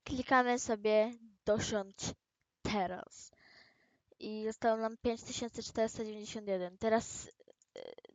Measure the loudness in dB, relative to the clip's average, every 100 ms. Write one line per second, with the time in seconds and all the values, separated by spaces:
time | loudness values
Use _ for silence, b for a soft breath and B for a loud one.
0 | -6 -4 4 4 6 2 0 0 4 4
1 | 4 -2 -18 _ 0 2 2 -2 -4 -6
2 | -6 -8 _ _ _ _ -2 0 0 -2
3 | -10 -16 -20 _ b b b b b b
4 | b -12 -10 -6 -6 0 2 2 0 -2
5 | -2 -2 -6 -6 -6 -6 -6 0 0 0
6 | -8 -8 -10 -8 -2 -2 -2 -2 2 2
7 | 2 -12 -14 _ -20 -20 _ -14 -14 -16
8 | -20